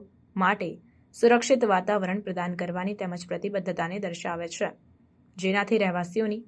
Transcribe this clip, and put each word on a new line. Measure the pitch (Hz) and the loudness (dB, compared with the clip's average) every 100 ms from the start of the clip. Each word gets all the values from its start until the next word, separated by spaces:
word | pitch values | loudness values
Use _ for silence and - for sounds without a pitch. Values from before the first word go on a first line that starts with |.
| 208 _ _ - | -6 _ _ 0
માટે | 190 202 175 - _ _ _ | 2 2 -2 -8 _ _ _
સુરક્ષિત | - 233 240 240 262 | 4 6 6 4 4
વાતાવરણ | 233 190 190 208 185 190 | 4 2 2 0 0 -4
પ્રદાન | 202 180 175 | -4 -4 -4
કરવાની | 175 175 180 185 | -4 -4 -4 -4
તેમજ | 208 185 175 175 | -4 -6 -6 -6
પ્રતિબદ્ધતાને | 175 196 202 185 175 165 196 | -6 -4 -4 -4 -4 -4 -4
દર્શાવે | 196 170 - 170 170 | -6 -6 -6 -6 -6
છે, | 170 196 - _ _ _ _ _ - | -4 -6 -6 _ _ _ _ _ -6
જેનાથી | 185 202 202 226 | 0 0 2 4
રહેવાસીઓની | 190 175 175 196 220 214 | 4 0 -2 -2 -2 -2